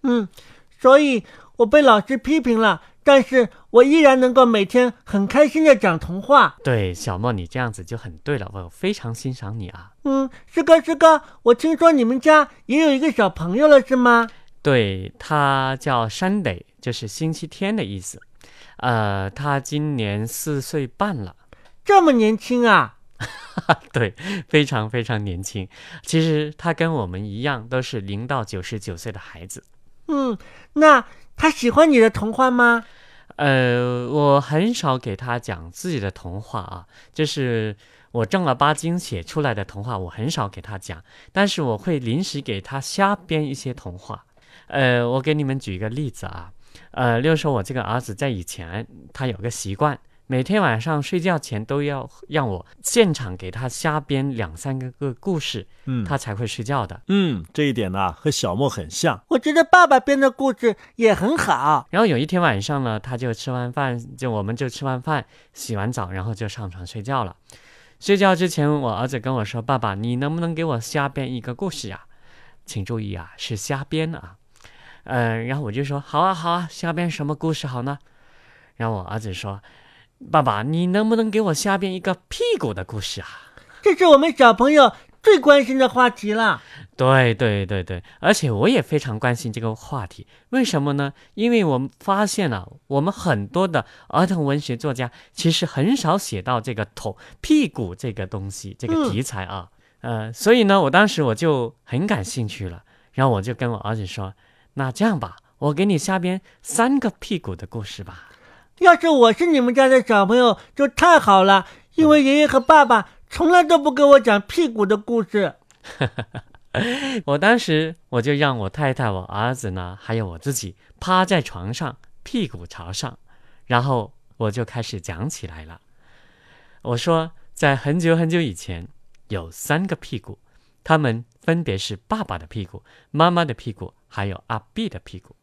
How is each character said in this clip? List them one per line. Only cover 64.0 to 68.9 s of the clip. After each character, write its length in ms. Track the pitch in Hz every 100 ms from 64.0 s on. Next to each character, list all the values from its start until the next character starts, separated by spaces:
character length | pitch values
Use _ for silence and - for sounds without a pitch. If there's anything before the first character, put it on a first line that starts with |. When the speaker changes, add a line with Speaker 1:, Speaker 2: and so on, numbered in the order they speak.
| 123 127
Speaker 2:
就， 140 | 127
我 100 | 107
们 140 | 101
就 140 | 117 131
吃 160 | -
完 180 | 139 127
饭， 240 | 139 147 - _ _
洗 220 | - -
完 160 | 107 104
澡， 220 | 117 92
然 120 | 95
后 80 | 104
就 160 | 110 110
上 220 | - 98
床 160 | 90 87
睡 160 | 113
觉 220 | 104 135
了。 100 | 101 - _ - _ - _ _
睡 180 | - 202
觉 200 | 196 180
之 120 | 180
前， 220 | 165 147
我 240 | 151 127